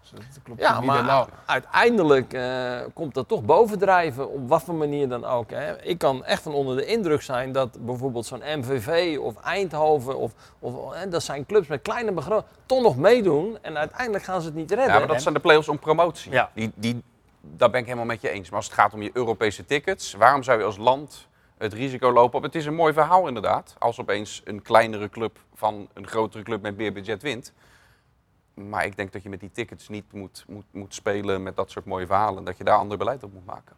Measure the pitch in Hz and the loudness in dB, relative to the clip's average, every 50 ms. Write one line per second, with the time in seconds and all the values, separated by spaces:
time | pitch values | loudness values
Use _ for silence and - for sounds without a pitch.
0 | _ - - 107 107 - - - - - 120 113 - 302 240 117 123 131 139 139 | _ -20 -20 -20 -20 -20 -20 -20 -20 -18 -10 0 2 2 2 2 2 2 2 2
1 | 131 120 139 135 120 - - - - - 151 131 127 - - - 202 233 240 220 | 2 4 2 2 2 0 -6 -18 -4 -2 -2 -2 -2 0 2 4 4 6 4 4
2 | 175 151 143 135 123 - - 131 127 127 127 127 127 123 123 123 120 120 - - | 6 6 6 6 4 0 -6 -6 -4 -4 -4 -4 -4 -4 -6 -6 -8 -12 -10 -10
3 | 170 147 117 131 127 _ 226 190 117 107 151 180 233 220 214 190 190 190 190 180 | -10 -6 -6 -6 -4 _ -4 -4 2 4 6 6 6 4 2 0 2 4 4 4
4 | 175 160 123 123 139 113 95 143 131 120 151 165 160 - 170 160 156 147 143 143 | 4 2 -4 -6 -8 -8 -8 -8 -2 2 0 0 2 0 -4 -2 -2 -2 0 0
5 | 143 131 123 120 120 - 127 120 117 - 127 120 139 156 160 - - - 185 170 | -2 -2 -2 -4 -4 -2 -2 -2 -4 -4 -8 -8 -6 -6 -8 -8 -6 -6 -4 0
6 | - 151 135 127 - - 202 185 - 165 147 143 139 131 127 131 131 147 208 233 | 2 0 0 0 -2 -4 -4 -4 -4 -4 -4 -2 -2 -2 -2 -2 -2 -2 -2 0
7 | 214 165 151 139 - - 135 120 131 131 131 135 135 117 - - - 113 123 120 | 2 2 0 0 0 -2 -4 -4 -4 -2 0 -2 -2 -2 -4 -10 -8 -8 -8 -4
8 | 123 139 120 120 113 - 135 117 117 143 156 151 123 120 139 131 104 123 165 165 | -4 -4 -4 -4 -8 -8 -10 -10 -8 -6 -6 -6 -4 -2 -4 -4 -2 0 0 0
9 | 180 175 156 135 - - 113 - - - 165 196 202 175 143 151 156 156 156 147 | 2 0 -2 -2 -4 -6 -8 -8 -6 -6 -4 -2 -4 -4 -2 0 2 4 4 2
10 | 120 127 135 127 131 120 - _ - - _ _ - 127 123 131 131 131 139 160 | 2 -4 -6 -4 -4 -6 -8 _ -20 -20 _ _ -12 -10 -10 -10 -12 -12 -12 -10
11 | 180 196 170 165 - - 151 143 139 _ 202 214 185 139 156 131 - - 226 240 | -10 -4 -4 -4 -4 -4 -8 -8 -8 _ 0 0 2 2 -6 -6 -4 -4 -6 -4
12 | 240 214 196 170 143 160 214 214 - - _ _ _ _ 254 262 247 220 143 120 | -2 -4 -4 -4 -2 -2 -2 -2 -2 -4 _ _ _ _ 0 4 4 4 4 6
13 | 147 196 240 254 214 185 151 143 165 214 233 - _ - 160 147 151 170 - - | 6 6 6 6 6 4 2 2 0 -2 -8 -10 _ -8 -6 -4 -6 -6 -4 -8
14 | 254 240 208 196 - - 185 185 160 165 147 160 160 151 190 226 269 254 196 208 | -6 -4 -4 -4 -4 -4 -6 -4 -4 -6 -8 -8 -4 -4 0 0 2 4 4 4
15 | - 131 156 123 139 180 156 147 - 180 156 156 156 147 147 147 - 151 156 156 | 4 4 0 0 0 0 -2 0 6 6 6 6 6 2 -4 -4 0 0 4 4
16 | 170 175 156 - - - 139 127 110 95 _ 107 110 110 - - 104 113 120 120 | 4 2 2 -6 -12 -2 0 0 0 0 _ -6 -6 -6 -6 -6 -6 -4 -4 -4
17 | - _ _ _ _ _ _ _ _ - 76 165 127 120 101 127 120 113 123 120 | -10 _ _ _ _ _ _ _ _ -20 -2 4 4 4 4 2 -4 -4 -6 -6
18 | 117 117 117 107 - 127 80 101 92 - - 101 104 - - - 110 104 - 107 | -4 -6 -6 -4 -4 -6 -6 -6 -10 -6 -6 -6 -6 -4 4 4 4 4 4 -2
19 | 104 104 - 123 127 113 113 98 113 107 101 - 101 _ 139 147 143 - 190 196 | -8 -6 -4 -2 -2 -2 0 0 0 -2 -2 -2 -6 _ -2 -2 0 -2 -4 -4
20 | - - - 98 107 120 139 143 127 123 127 110 101 101 104 95 107 120 127 139 | -6 -12 0 6 8 8 8 6 4 4 4 4 4 0 -2 2 4 4 4 4
21 | 151 139 - - - _ _ _ _ _ _ _ 110 107 101 107 127 139 127 123 | 0 -12 -16 -20 -20 _ _ _ _ _ _ _ -6 -6 -4 -4 -6 -6 -6 0
22 | 131 127 123 120 120 123 - 139 - 131 - 170 151 147 151 165 170 156 151 151 | 0 4 6 6 6 6 4 -2 -6 -4 -6 -6 -6 -6 -2 2 2 2 4 2
23 | 151 151 175 185 185 156 127 113 95 92 98 127 - - - _ - 117 117 - | 2 4 4 4 4 2 -4 -2 0 0 0 0 -2 -8 -12 _ -2 -2 -2 -2
24 | 120 - 98 104 107 101 - - _ - 104 104 - - 117 110 117 113 110 104 | -4 -4 -2 -4 -4 -8 -12 -16 _ -12 -12 -12 -8 4 6 6 6 6 -2 -6
25 | 104 104 - 117 113 107 _ _ _ _ _ - - 107 107 104 101 - _ - | -8 -8 -6 -6 -6 -6 _ _ _ _ _ -4 -4 -4 -4 -4 -14 -18 _ -20
26 | 101 - - 113 110 104 - 110 104 110 113 104 98 107 101 98 110 104 95 101 | -16 -8 -2 -2 -2 -2 -4 -12 -8 -6 -6 -6 -4 -8 -6 -4 -4 -4 -4 -6
27 | 98 98 110 98 - 147 123 113 139 - _ _ _ _ _ _ _ _ _ _ | -8 -8 -8 -6 -4 -8 -8 -8 -10 -18 _ _ _ _ _ _ _ _ _ _
28 | _ _ _ _ _ _ _ _ _ _ _ - 98 101 104 98 82 95 101 - | _ _ _ _ _ _ _ _ _ _ _ -18 -14 -6 -4 -2 -2 -2 -4 -6
29 | 101 95 _ 104 95 104 98 92 - 95 _ - 117 - - 85 - - 104 104 | -8 -8 _ -14 -12 -12 -14 -14 -14 -16 _ -10 -10 -10 -10 -20 -18 -14 -14 -14
30 | 101 _ - 104 98 92 _ - - _ 87 104 101 _ _ 95 101 98 - - | -14 _ -14 -14 -14 -14 _ -20 -20 _ -18 -18 -18 _ _ -16 -16 -14 -16 -8
31 | _ 110 101 104 101 101 98 95 95 92 92 - 98 - - - 92 98 98 95 | _ -4 -4 -4 -2 -2 -4 -4 -4 -8 -6 -6 -6 -6 -6 -14 -10 -6 -6 -6
32 | 92 87 98 95 107 107 98 95 92 90 92 _ 101 98 104 104 101 101 104 95 | -4 0 0 0 0 0 -2 -4 -8 -12 -12 _ 0 2 2 2 2 0 -4 -4
33 | 101 104 131 139 120 101 98 95 90 95 - - _ _ _ | -4 -4 -4 -6 -8 -18 -20 -20 -18 -18 -18 -18 _ _ _